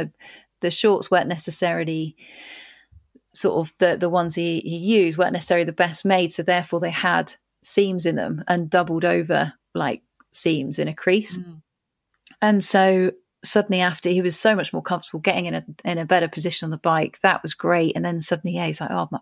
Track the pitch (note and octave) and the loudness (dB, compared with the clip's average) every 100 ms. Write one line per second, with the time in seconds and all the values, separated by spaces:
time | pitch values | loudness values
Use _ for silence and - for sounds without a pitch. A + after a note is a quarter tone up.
0 | D#3 _ - - _ - F3 - A3 G3 | -6 _ -20 -20 _ -6 -4 2 2 2
1 | - F3+ - E3+ - - F3 E3+ D#3+ D#3+ | 2 0 2 -4 -4 -2 -2 -2 -4 -4
2 | D#3 - - - - - - - _ - | -6 -10 -20 -20 -20 -20 -20 -20 _ -20
3 | _ _ _ - - D#3 D#3+ - F3+ - | _ _ _ -2 0 0 -2 0 2 2
4 | F3 F3+ E3+ E3 E3+ E3 - E3 F#3 A3 | 0 0 -2 -4 -4 -4 -6 -4 2 4
5 | E3+ D#3+ F3 F3 - F3 E3 D#3+ E3+ D#3 | 4 2 0 0 0 0 0 0 -2 0
6 | G3 F#3 E3+ - E3 F3+ - E3+ F3 E3 | 2 2 2 -2 0 0 0 -4 -4 -2
7 | F3+ E3+ E3 - _ _ - - G3 F#3 | 0 0 -2 -10 _ _ -2 2 2 2
8 | E3 D#3 E2+ D#3 - F3 D#3+ F3+ E3+ E3 | -2 -2 -4 -6 -2 -2 2 0 2 0
9 | F3 F3 E3 D#3 D3 - _ - C#3+ - | 0 0 0 0 -2 -6 _ -4 -4 -6
10 | _ _ _ - E3+ D3+ C3+ D3 D3+ D#3+ | _ _ _ -4 0 0 -4 -4 -6 -2
11 | - G3+ G#3+ F3+ F3 D#3+ _ _ _ _ | 0 0 0 -10 -12 -18 _ _ _ _
12 | _ _ - - G#3+ G#3 - F#3+ F#3+ F#3 | _ _ -16 0 4 4 4 4 6 4
13 | F#3 - _ _ - G#3 G#3 F#3 F3+ D#3+ | 2 -2 _ _ 0 2 2 2 0 0
14 | F3 F3+ F3+ E3 A3 G3+ D#3 E3 - F3 | 0 0 0 2 2 2 -2 -6 -4 -6
15 | - D#3+ F#3+ F3+ E3+ E3 D#3+ D#3 - E3+ | -6 -4 -2 0 -2 -6 -8 -10 -4 -4
16 | D#3+ F3+ E3 - E3 - D#3+ D#3+ E3+ D#3+ | 2 2 2 -2 -4 -4 -6 -2 2 2
17 | D3+ - F#3+ - E3 - E3 F3 E3 E3+ | 0 0 2 2 -4 -4 0 2 2 0
18 | F3 E3+ D#3+ E3+ F3 F3 E3+ D3+ D#3 F3+ | -2 -2 -2 -2 -2 -4 -4 -4 -4 -4
19 | E3 - | -4 -8